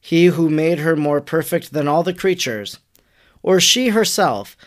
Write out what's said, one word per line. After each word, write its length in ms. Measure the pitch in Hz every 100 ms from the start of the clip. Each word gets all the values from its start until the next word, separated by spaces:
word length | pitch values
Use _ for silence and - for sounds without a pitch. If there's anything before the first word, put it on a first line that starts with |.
he 260 | - 165 175
who 240 | 165 165
made 300 | 156 160 170
her 160 | 156 160
more 240 | 147 147
perfect 520 | 143 165 151 170 -
than 140 | 147 143
all 160 | 151
the 120 | 170
creatures, 640 | 175 190 180 - 107 101 - _ _ _ _ _ _
or 180 | - 185
she 300 | 175 247 254
herself, 680 | 214 214 - 175 107 101 -